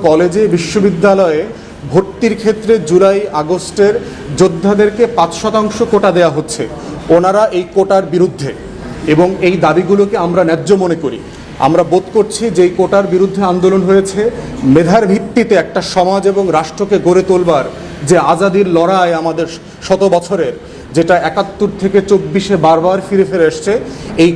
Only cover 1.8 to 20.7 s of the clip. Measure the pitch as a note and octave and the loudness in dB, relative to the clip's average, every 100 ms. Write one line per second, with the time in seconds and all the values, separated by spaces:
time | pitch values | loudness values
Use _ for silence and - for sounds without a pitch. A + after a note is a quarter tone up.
1.8 | C#3+ D#3+ F#3+ - A#3 G#3+ G#3+ G#3+ G3 A3+ | -2 -2 -2 -2 -2 0 -2 -2 0 0
2.8 | D3 F3+ G3 G3 G#3 D3+ D3+ F3+ - G#3 | 2 4 4 2 -2 -4 -4 -4 -4 0
3.8 | G3+ A#3 - - - C#3+ F#3 E3 G3 G3+ | 2 0 -6 -12 -6 0 2 2 0 2
4.8 | G#3 G3+ A#3 F#3 E3 - A3 G#3+ G#3+ - | 2 2 0 0 -2 -2 -4 -2 -2 -2
5.8 | A#3 G3+ G3+ F3 E3 D3 D3+ - A2 - | 0 2 2 2 2 0 -6 -8 -8 -10
6.8 | - D3 E3 E3+ F#3 G3+ A3 F#3 F3 G3 | -12 -10 0 2 4 2 0 0 -2 -2
7.8 | F#3+ F#3+ E3 E3+ F3+ - C#3 - - - | 2 0 0 0 0 -2 -10 -10 -14 -14
8.8 | - - - D3+ F3+ F#3 F#3 F#3 D#3 D#3 | -14 -8 0 2 2 2 0 2 2 2
9.8 | F3 G3+ G3+ A3 E3+ F3+ E3 D#3+ C#3+ G3 | 2 2 2 0 0 0 0 0 2 0
10.8 | F3+ E3 C#3 A2+ - - - - C3+ E3+ | 2 -2 -4 -8 -12 -16 -16 -2 2 2
11.8 | D#3+ F3+ F#3+ G#3+ G#3 - A3+ F3+ F3+ F3 | 2 0 0 0 0 -2 -2 2 2 2
12.8 | F3+ G3+ G3 F3+ F#3+ G3 F#3+ F3+ F#3 G3 | 0 0 0 0 0 0 -2 2 2 2
13.8 | F3+ G3 F#3+ G3+ A3 - - - C3+ D3 | 2 2 2 -2 -2 -4 -10 -4 2 4
14.8 | E3 G#3+ G3+ F#3+ - - A3 F#3+ D#3 F#3 | 4 4 4 0 0 -2 2 2 2 -4
15.8 | F3 F#3+ F3+ G3 G3 G3 F#3+ D#3 D#3+ - | -2 0 0 0 0 0 0 0 -2 -4
16.8 | G3+ G3 E3+ F3+ F#3 F3+ F3 D3 B2 - | -2 0 2 2 2 2 2 0 -2 -8
17.8 | - - C#3 E3+ C#3+ E3+ G3 F#3+ F#3+ E3 | -14 -8 2 2 4 2 2 2 2 2
18.8 | E3+ F#3+ F3 E3 E3 D#3+ D#3+ - - - | 2 2 0 0 -2 -4 -6 -8 -18 -14
19.8 | - F#3+ G3 F3 F3 F#3+ C#3 - - | -2 0 2 2 0 -2 -2 -6 -12